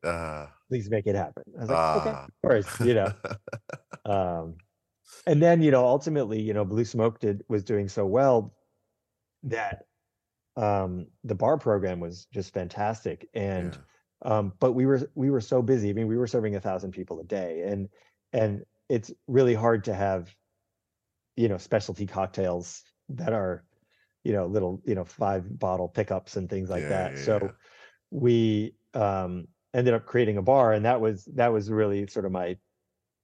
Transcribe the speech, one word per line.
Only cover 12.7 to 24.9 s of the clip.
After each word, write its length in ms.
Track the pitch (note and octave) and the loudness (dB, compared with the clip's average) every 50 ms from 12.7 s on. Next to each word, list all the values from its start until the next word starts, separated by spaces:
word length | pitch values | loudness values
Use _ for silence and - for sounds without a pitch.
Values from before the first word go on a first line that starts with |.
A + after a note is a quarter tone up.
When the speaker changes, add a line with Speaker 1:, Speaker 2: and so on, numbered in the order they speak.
| - G#2 G#2 G#2+ A2+ A2 - G2 - - - - _ | -6 -4 -4 -4 -4 -4 -6 -8 -8 -8 -14 -12 _
Speaker 2:
And, 420 | A2+ G2+ G2 F#2+ F#2 F2 F2 C#2+ | -6 -4 -2 -4 -4 -4 -6 -8
Speaker 1:
Yeah. 60 | - - _ _ _ _ _ _ _ | -12 -18 _ _ _ _ _ _ _
Speaker 2:
um, 320 | - B2+ G#2+ G#2+ G2+ F#2+ F2+ - | -4 0 0 0 0 -2 -2 0
but 120 | B2+ B2+ | 2 2
we 140 | A#2+ B2+ C3 | 4 2 2
were, 240 | C3+ C#3 B2+ C#3+ - _ | 2 2 0 0 -4 _
we 160 | - C3 C#3 | -2 0 0
were 100 | C#3 B2 | 0 0
so 200 | G#2+ - C3+ B2+ | 0 0 0 2
busy. 280 | A#2 A2+ C3+ A#2+ G#2 G2+ | 4 4 2 2 2 0
I 40 | G2 | 0
mean, 140 | A2 A2+ G#2+ | -2 -2 0
we 100 | A2+ A#2+ | 0 0
were 80 | B2 A2 | 0 0
serving 280 | - B2 G#2+ G#2+ G2+ | 0 0 0 0 -2
a 40 | F#2+ | -4
thousand 320 | - G#2 F#2+ F#2 G2 F#2+ | -4 -4 -4 -4 -6 -8
people 280 | F#2 F#2+ F#2 - F2 D#2+ | -10 -10 -10 -10 -10 -12
a 40 | D#2 | -8
day, 380 | F2 G#2+ G2 F#2 E2+ D#2+ E2 F2 | -6 -6 -4 -4 -4 -6 -6 -4
and, 240 | G2 G2+ G2 F#2+ G2+ - _ _ _ _ _ _ _ | -4 -4 -4 -6 -8 -10 _ _ _ _ _ _ _
and 320 | - A#2+ A2 G#2+ G2+ G#2 - - _ _ _ - | 0 0 0 0 0 -4 -10 -16 _ _ _ -2
it's 240 | C3+ A2+ G#2+ - - - _ - | -2 -2 -2 -6 -16 -16 _ 2
really 260 | B2 C3+ C3 B2 A2+ | 4 4 6 6 4
hard 300 | G#2+ A2+ A#2 A#2 G#2+ - | 4 4 2 2 2 0
to 100 | A#2 G2 | -4 -2
have, 400 | F#2 G2+ G2 F#2+ F#2 E2+ F2+ - _ _ _ _ _ _ _ _ _ _ _ _ _ _ _ _ _ _ _ _ | -2 0 0 0 -2 -4 -8 -16 _ _ _ _ _ _ _ _ _ _ _ _ _ _ _ _ _ _ _ _
you 120 | - A#2 A2 | 0 0 0
know, 100 | F#2+ F2+ | 0 -2
specialty 480 | - - A#2 G#2+ - - F2+ - G2+ | -2 0 0 0 0 -2 -6 -8 -8
cocktails 800 | F#2 - F#2+ F#2+ F#2 - F#2+ F#2+ F2+ F2 F2+ F2 - - - - _ _ _ _ - | -6 -2 -4 -4 -2 -2 -2 -2 -2 -2 -4 -6 -10 -16 -20 -20 _ _ _ _ -14
that 240 | C3+ A#2 - - | -10 -6 -4 -2
are, 320 | A2+ G#2+ F#2+ F#2 F2 - - _ _ _ _ _ _ _ _ _ _ _ _ | -2 0 -2 -2 -4 -6 -10 _ _ _ _ _ _ _ _ _ _ _ _
you 80 | A#2+ | -2
know, 140 | G#2 G2 F2+ | 0 0 -2
little, 360 | F2 G2+ G#2+ F#2 F2+ F#2+ - - | 0 0 0 0 -2 -4 -6 -4
you 80 | - | -4